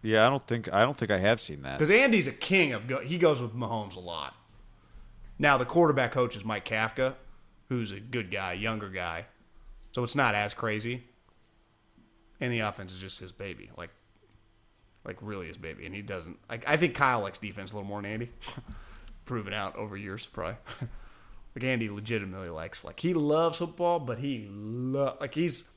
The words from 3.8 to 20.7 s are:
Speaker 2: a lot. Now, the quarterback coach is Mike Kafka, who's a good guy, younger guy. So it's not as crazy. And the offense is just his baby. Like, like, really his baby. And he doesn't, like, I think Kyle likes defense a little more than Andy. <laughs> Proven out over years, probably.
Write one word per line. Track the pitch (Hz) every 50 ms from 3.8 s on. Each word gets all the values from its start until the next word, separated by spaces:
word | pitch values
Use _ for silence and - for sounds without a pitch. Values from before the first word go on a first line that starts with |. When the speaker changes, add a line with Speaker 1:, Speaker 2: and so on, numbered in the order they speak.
| 104 98 90
Speaker 2:
a | 92
lot. | 92 87 85 80 71 65 - - _ _ - - - - - - _ _ - - - - - - - - - -
Now, | 143 147 139
the | 131 127
quarterback | 113 - 170 175 156 143 135 127 113
coach | - 135 123 117 -
is | 104 95
Mike | 110 107 101 -
Kafka, | - 113 110 110 113 - - 131 131 135 - - - - - - - _ - - _
who's | 131 120 113 101 98
a | 98
good | 107 120 123 120 107 90
guy, | 95 98 95 92 90
younger | 95 104 113 110 110 104 98
guy. | 92 92 87 85 82 85 - - _ _ - _ _ - - - - - - - -
So | - 123
it's | 120 -
not | 143 135 120 104
as | 104 104 104 -
crazy. | - - 113 107 107 107 117 123 123 123 - _ _ _ _ _ _ _ _ _ _ _ _ _ _ _ _ _ - _ _ _ _ _ _ _ _
And | - 123
the | 120 117
offense | 110 104 101 - 98 92
is | 92 92
just | 95 95 - -
his | 92 92
baby. | - - 98 98 87 - 50 - -
Like, | - 85 - - _ _ _ _ _ _ _ _ - _ _ _ _ _ _ _ _ _ _ _ _ _
like, | - 110 -
really | 104 107 104 98 90
his | 80 -
baby. | - - 80 78 - -
And | 85 95
he | 101
doesn't, | 104 107 98 92 80 87 85 - _ _
like, | - 113 -
I | - 151
think | 160 175 160 -
Kyle | - 143 131 127 117
likes | 101 98 -
defense | - - 101 95 101 95 92
a | 101
little | 104 98
more | 101 101 104
than | 101 101
Andy. | 107 110 120 120 - - - - - - - - -
<laughs> | - - - - - - - - - -
Proven | - 123 113 104 98 98
out | 107 98 98 -
over | - 107 107 101
years, | 98 104 98 95 101 -
probably. | - - - 87 82 113 - - -